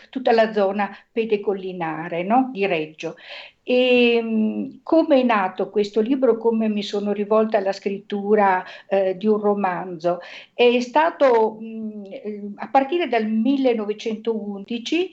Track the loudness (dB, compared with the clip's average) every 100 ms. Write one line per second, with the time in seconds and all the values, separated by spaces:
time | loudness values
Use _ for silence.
0 | -12 -4 2 2 2 2 0 0 -4 -6
1 | _ -6 -2 -2 0 -4 -6 -6 -6 -6
2 | -6 -6 0 2 2 -2 -2 0 -4 -8
3 | -10 -10 -18 -18 -18 _ -2 2 4 4
4 | 4 2 0 0 0 -2 -6 -8 0 2
5 | 4 4 4 2 0 -2 -4 -2 0 0
6 | 0 2 2 2 0 0 0 -2 -4 -4
7 | -2 -4 0 2 2 0 -2 -4 -4 -6
8 | -6 -6 0 4 4 2 -2 -16 -2 0
9 | 0 0 0 2 2 0 -2 -4 -8 -4
10 | -2 -2 -6 -18 -18 2 4 4 2 2
11 | 2 2 4 4 2 -2 -14 -10 -10 -10
12 | -14 -12 -10 -10 -12 -12 0 0 0 -2
13 | -2 -2 0 0 0 2 2 0 -2 -6
14 | -6 -6 -4 -6 -6 -10 -8 -10 -4 -2
15 | -4